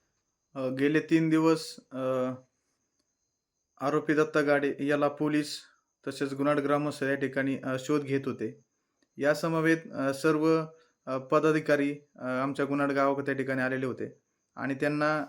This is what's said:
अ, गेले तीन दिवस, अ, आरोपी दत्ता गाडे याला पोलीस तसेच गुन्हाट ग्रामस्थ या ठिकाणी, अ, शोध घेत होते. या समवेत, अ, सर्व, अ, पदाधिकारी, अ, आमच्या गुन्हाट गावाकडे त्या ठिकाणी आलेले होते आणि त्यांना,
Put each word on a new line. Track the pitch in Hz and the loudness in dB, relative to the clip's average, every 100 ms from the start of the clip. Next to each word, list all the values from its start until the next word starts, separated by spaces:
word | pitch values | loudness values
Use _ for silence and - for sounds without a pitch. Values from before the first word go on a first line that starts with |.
| _ _ _ _ _ 139 | _ _ _ _ _ -6
अ, | |
गेले | 131 131 143 156 | -4 0 2 2
तीन | 156 165 160 | 4 4 4
दिवस, | 160 160 160 - - - | 4 4 2 -2 -16 -14
अ, | 127 131 131 127 127 - _ _ _ _ _ _ _ _ _ _ _ _ - | -6 -2 0 -2 -4 -12 _ _ _ _ _ _ _ _ _ _ _ _ -8
आरोपी | 135 156 151 | -2 0 2
दत्ता | 147 156 156 | 2 2 2
गाडे | 143 143 139 - | 4 4 2 -2
याला | 139 147 143 | 0 2 0
पोलीस | 143 151 151 147 - - _ _ _ 143 | 0 0 0 -2 -8 -16 _ _ _ -10
तसेच | 135 139 | -6 -4
गुन्हाट | 135 143 147 | 0 0 2
ग्रामस्थ | 139 147 147 143 | 2 0 0 -2
या | 135 139 | -2 0
ठिकाणी, | 135 135 135 135 | -2 -2 -2 -2
अ, | 131 131 | -4 -6
शोध | - 151 | -2 -2
घेत | 135 139 135 | 0 -2 -2
होते. | - 113 - _ _ _ _ _ - | -6 -6 -8 _ _ _ _ _ -2
या | 139 | 0
समवेत, | 151 170 165 160 160 - - | 0 0 0 2 2 -2 -4
अ, | 135 | -4
सर्व, | 135 160 156 156 160 160 - _ _ - | 0 2 2 4 2 0 -10 _ _ -6
अ, | 131 | -6
पदाधिकारी, | 131 156 156 156 156 147 143 143 - - | 0 2 4 2 2 2 2 -4 -12 -12
अ, | 127 | -6
आमच्या | 127 135 135 139 | -2 -2 -2 -2
गुन्हाट | 143 143 | 0 0
गावाकडे | 139 139 139 139 | 2 2 0 -2
त्या | 135 | -2
ठिकाणी | 131 131 | -2 -2
आलेले | 131 131 131 | -2 -2 -4
होते | 117 117 - _ _ _ - | -4 -8 -12 _ _ _ -8
आणि | 127 | -6
त्यांना, | 135 143 147 151 156 | -2 0 0 0 0